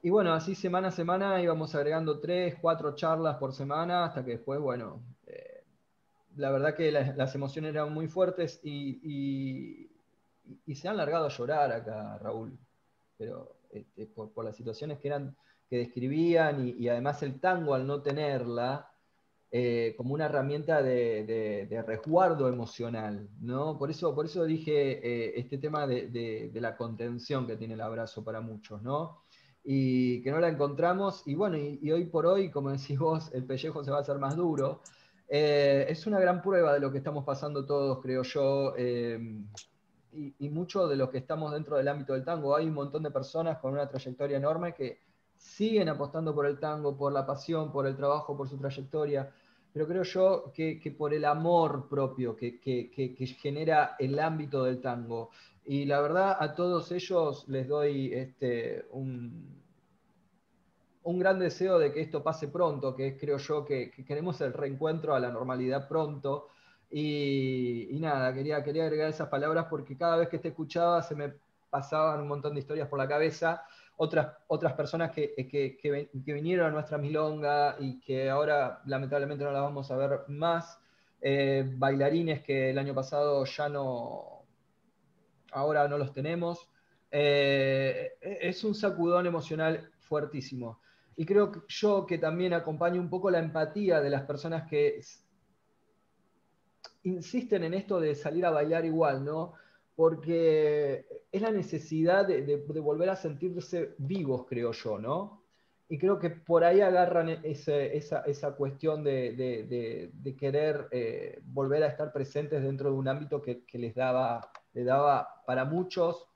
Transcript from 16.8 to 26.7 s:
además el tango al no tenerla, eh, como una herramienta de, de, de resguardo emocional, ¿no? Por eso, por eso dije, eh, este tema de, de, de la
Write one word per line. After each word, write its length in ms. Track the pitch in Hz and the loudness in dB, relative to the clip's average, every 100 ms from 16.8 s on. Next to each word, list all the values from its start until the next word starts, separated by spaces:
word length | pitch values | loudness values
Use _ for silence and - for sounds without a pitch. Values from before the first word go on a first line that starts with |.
| 117 | 0
además 340 | 120 135 143 | 0 0 -2
el 160 | 139 131 | -4 0
tango 360 | 185 180 156 | 2 2 2
al 120 | 135 131 | 0 0
no 140 | 143 | -2
tenerla, 920 | 143 143 151 135 120 120 123 143 - _ _ _ _ _ _ | -2 0 0 0 -2 -2 -2 -2 -8 _ _ _ _ _ _
eh, 440 | 120 123 117 117 110 | 0 2 2 0 -2
como 160 | 123 | -4
una 100 | 147 | 0
herramienta 560 | 151 147 135 147 151 160 | 0 0 0 -2 2 2
de, 460 | 131 123 117 107 107 | 4 2 2 0 -2
de, 400 | 113 110 104 98 | -2 -2 -4 -4
de 160 | 113 | -6
resguardo 680 | 110 110 - 165 185 156 131 | -4 -6 2 4 6 4 2
emocional, 800 | 123 113 - 117 117 107 101 104 107 | 0 -6 -6 -6 -4 -6 -8 -10 -10
¿no? 360 | 117 127 151 143 | -6 -4 -4 -4
Por 120 | 139 | -4
eso, 240 | - 170 | -2 -2
por 100 | 139 | 0
eso 200 | 143 185 | -2 -2
dije, 640 | 165 160 156 147 139 123 117 | 0 0 2 2 2 0 -4
eh, 260 | 120 113 - | -2 -4 -4
este 220 | 135 135 | -6 -6
tema 280 | 151 151 143 | -4 -2 -2
de, 220 | 123 - | -2 -4
de, 420 | 120 117 110 110 | -6 -6 -6 -8
de 100 | 113 | -6
la 140 | 117 | -6